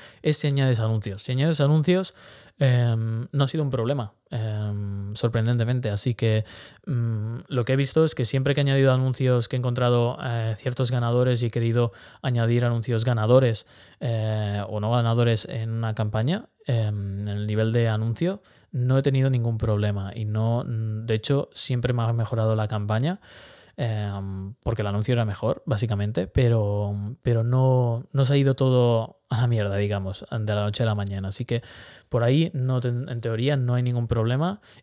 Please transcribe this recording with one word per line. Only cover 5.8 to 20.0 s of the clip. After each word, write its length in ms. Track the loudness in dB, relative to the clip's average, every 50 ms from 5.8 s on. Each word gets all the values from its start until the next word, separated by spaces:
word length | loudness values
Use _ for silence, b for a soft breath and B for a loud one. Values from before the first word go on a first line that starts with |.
| -2 -2
Así 240 | -4 -2 -2 -2 -2
que, 300 | 0 0 2 2 0 0 B B B B B B B B
mm, 520 | -4 -4 -2 -2 -2 -2 -4 -4 -6 -8 -8 -10 -6
lo 160 | -2 -2 0
que 80 | 0 0
he 40 |
visto 280 | 0 0 0 2 2 2
es 100 | 2 2
que 100 | -2 -2
siempre 300 | -2 0 0 0 0 0
que 60 | 0
he 20 | 2
añadido 300 | 2 2 4 4 4 4
anuncios, 560 | 4 2 0 0 0 2 2 2 2 0 -2
que 80 | -2
he 20 | -2
encontrado, 600 | -2 -2 0 2 2 2 4 4 2 0 -2 -4 -6
eh, 320 | -6 -4 -2 -2 -2 -4
ciertos 340 | -4 -4 -6 -2 -2 -2 0
ganadores 520 | 0 0 0 2 2 2 2 2 2 2 0
y 40 |
he 40 | -2
querido 420 | -2 0 0 0 2 2 0 0 B B B B B B B
añadir 420 | -2 0 2 2 2 2 2 2
anuncios 400 | 2 0 -2 -2 0 -2 0 0
ganadores, 640 | 0 0 0 4 6 6 6 6 6 2 -2 -6 B B B B B B B
eh, 640 | -4 -2 -2 -2 -2 -2 -2 -2 -2 -2 -2 -4 -4 -4
o 120 | -4 -4
no 100 | -2 0 2
ganadores 540 | 2 2 2 2 4 4 4 2 0 0
en 240 | -4 -6 -6 -4 -4
una 240 | -4 -4 -2 -4 -2
campaña, 540 | -2 -2 -2 0 -2 0 0 -2 -4 -6 -10 _ _ -4
em, 640 | -2 0 0 0 0 -2 -2 -4 -4 -6 -6 -4 -4
en 0 |
el 180 | -4 -4 -2
nivel 260 | 0 0 2 2 2 2
de 160 | 2 2 2
anuncio, 540 | 2 0 0 -2 -2 0 -2 -2 -2 -4 b b b b b b -4
no 260 | -2 0 2 2 2
he 40 | 2
tenido 280 | 2 2 2 2 2
ningún 280 | 2 2 0 0 -2 0
problema 520 | 0 0 2 2 2 0 0 -2